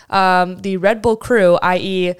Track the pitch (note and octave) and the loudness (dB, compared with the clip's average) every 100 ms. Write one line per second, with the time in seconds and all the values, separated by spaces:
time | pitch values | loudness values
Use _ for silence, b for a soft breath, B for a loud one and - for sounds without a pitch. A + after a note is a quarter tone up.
0 | B G3 F#3 F3+ F3+ F#3 G3 F#3+ F#3 A3 | B 0 2 2 0 -4 -6 -2 0 0
1 | A#3 A3 - A#3+ F3+ F3 F3+ F#3 G3 F#3 | -2 -2 0 2 4 4 2 0 -2 -2
2 | F3+ F3+ | -4 -6